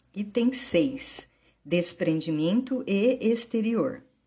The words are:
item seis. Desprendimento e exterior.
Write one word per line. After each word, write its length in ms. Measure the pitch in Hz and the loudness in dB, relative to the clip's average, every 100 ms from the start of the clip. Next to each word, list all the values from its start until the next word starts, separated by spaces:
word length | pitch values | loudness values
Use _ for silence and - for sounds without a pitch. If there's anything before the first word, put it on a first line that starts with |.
| _ 202 | _ -10
item 380 | 202 240 240 | -4 0 0
seis. 720 | 262 - 175 143 135 - - - _ _ _ 147 | 0 0 2 2 -2 -10 -14 -14 _ _ _ -2
Desprendimento 1200 | 175 170 - 170 160 165 151 160 220 254 254 - | 0 0 -2 0 0 0 0 2 2 0 -4 0
e 320 | 196 233 262 | 2 2 2
exterior. 840 | 220 226 - 226 214 226 135 131 - _ | 2 0 0 -2 0 0 0 -4 -14 _